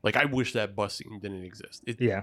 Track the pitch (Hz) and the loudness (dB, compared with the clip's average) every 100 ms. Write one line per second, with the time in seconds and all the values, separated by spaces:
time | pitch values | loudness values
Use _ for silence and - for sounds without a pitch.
0 | 107 120 143 131 120 120 104 101 101 - | 4 4 4 2 2 0 0 0 -2 -2
1 | - 104 101 95 92 104 - - - 117 | -10 -10 -8 -8 -10 -14 -18 -10 -8 2
2 | 120 98 | 2 2